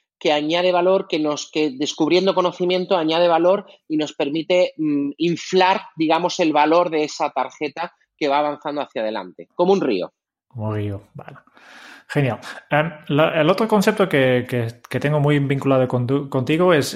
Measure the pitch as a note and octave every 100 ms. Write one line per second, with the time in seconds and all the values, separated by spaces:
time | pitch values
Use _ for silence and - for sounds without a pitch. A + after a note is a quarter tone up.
0 | _ _ E3+ D3 D3+ E3+ F3+ F3+ F3 F#3+
1 | F#3+ E3 D3+ C#3+ - D#3+ D3+ C3 C#3+ -
2 | D3+ F3 F#3+ F3+ F3+ F3+ F3+ F3+ F3+ F#3+
3 | D#3+ D#3+ F3 E3 F3 G3+ F#3+ - - D#3
4 | D3+ - C#3+ D#3+ D#3 F3+ F3+ - D#3 C#3+
5 | C#3+ - E3 E3 - F#3 F#3 F#3+ - -
6 | D#3+ D#3+ F3 - E3 D3 D3+ E3 F3 D#3
7 | D3+ - D3 - B2+ - D3+ D#3+ E3+ -
8 | _ _ D3 C#3+ D3 C#3+ D#3 D3 B2 B2+
9 | A2 G#2+ F2+ - F2 - F3+ G3 D3+ G2
10 | E2 _ _ _ _ A#2 G#2+ G#2+ G#2 G2
11 | - - - - _ _ - - - -
12 | - D3 C3+ G#2+ - - - D3 D#3+ E3
13 | - C#3+ D#3+ D#3+ D3+ F#3+ A3 G#3+ G3 G#3+
14 | F#3+ D3 C3 B2 A#2+ B2 A2+ - - B2+
15 | C#3+ D3+ D3 D3 C#3 C#3 C3+ C3+ B2+ B2
16 | A#2+ C#3 C#3 C3+ A#2+ D#3 F3+ D#3+ -